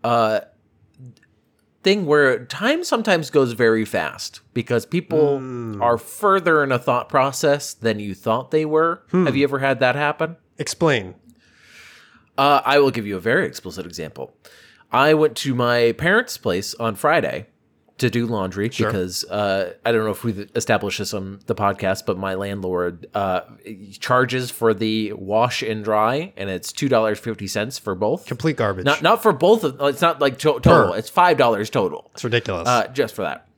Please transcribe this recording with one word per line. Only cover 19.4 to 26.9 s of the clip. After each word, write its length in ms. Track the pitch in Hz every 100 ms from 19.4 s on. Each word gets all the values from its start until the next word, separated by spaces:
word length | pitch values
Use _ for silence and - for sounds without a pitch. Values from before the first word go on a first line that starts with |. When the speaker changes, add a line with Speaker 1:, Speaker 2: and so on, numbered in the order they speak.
| 104 98 90 - 117
Speaker 1:
I 60 |
don't 120 | 117 110
know 40 |
if 140 | 98
we've 260 | 117 98 101 117
established 420 | - 107 101 -
this 160 | 98
on 260 | 104 95 98 -
the 80 |
podcast, 520 | 113 101 98 95 95 -
but 100 | 92
my 160 | 98
landlord, 720 | 95 98 101 95 90 87 87 -
uh, 280 | 104 98 92 - - - 101 98 101
charges 500 | - 127 127 127 127
for 240 | - 113
the 400 | 101 110 110 107
wash 480 | 101 98 107 120 -
and 220 | 117 110
dry, 500 | 104 107 107 139 185 -
and 140 | 98
it's 220 | 92 -
two 180 | -
dollars 300 | 143